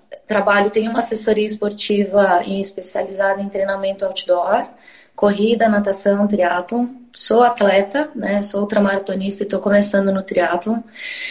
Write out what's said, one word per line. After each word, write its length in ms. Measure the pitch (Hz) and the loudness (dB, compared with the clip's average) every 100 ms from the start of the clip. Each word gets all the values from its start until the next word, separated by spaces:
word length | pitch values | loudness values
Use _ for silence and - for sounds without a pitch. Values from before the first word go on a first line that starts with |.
| - - - | -20 -14 -4
trabalho, 440 | 208 208 202 202 | 0 2 4 2
tenho 200 | 220 220 | 0 0
uma 80 | 240 | -2
assessoria 480 | - 220 - 214 214 | -2 -2 0 0 0
esportiva 960 | - 208 - - 202 190 202 190 175 | -2 -6 -4 -2 0 2 4 4 2
em, 160 | 196 196 | 0 -4
especializada 800 | 196 - - - 190 190 196 196 | -6 -8 -8 -6 -6 -2 0 0
em 80 | 202 | -4
treinamento 560 | 196 196 196 196 196 | -4 -2 -2 -4 -4
outdoor, 600 | 190 - - 180 175 240 254 - - - _ | -6 -4 0 0 2 0 -2 -12 -20 -20 _
corrida, 540 | - 202 202 214 233 226 | 0 0 2 2 4 2
natação, 580 | 208 202 196 202 202 208 | 2 0 0 2 2 2
triatlon. 600 | 202 175 180 180 240 247 - - | 2 2 0 -2 -4 -4 -8 -12
Sou 280 | - - 220 | -6 0 4
atleta, 680 | 240 240 202 190 196 285 302 | 4 4 2 4 2 -2 -4
né? 280 | 240 196 202 | -4 -2 -2
Sou 180 | 202 202 | -2 -4
ultramaratonista 840 | 208 208 202 196 196 190 196 - | 0 2 2 0 -2 -4 -4 -4
e 40 | 202 | -4
tô 120 | 190 | -2
começando 540 | 202 202 202 202 196 | 2 2 4 2 2
no 100 | 190 | 0
triatlon. 600 | 190 175 165 180 208 226 - - - - - | -2 0 0 0 -2 -4 -6 -14 -12 -10 -10